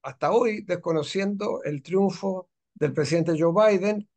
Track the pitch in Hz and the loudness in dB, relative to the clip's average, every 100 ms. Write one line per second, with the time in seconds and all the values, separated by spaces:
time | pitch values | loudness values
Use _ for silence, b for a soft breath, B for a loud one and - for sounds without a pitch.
0 | 135 - 151 226 240 214 196 175 175 160 | -16 -4 2 2 2 -2 -4 -4 -2 -2
1 | - 190 202 202 202 - 147 147 - 190 | -2 -2 -2 -4 -4 -4 -6 -8 -2 0
2 | 196 170 196 185 - _ _ - 151 139 | 0 0 -6 -6 -10 _ _ -4 -2 0
3 | 135 170 165 156 170 180 214 196 202 208 | 0 2 2 2 2 4 4 4 0 -2
4 | - | -6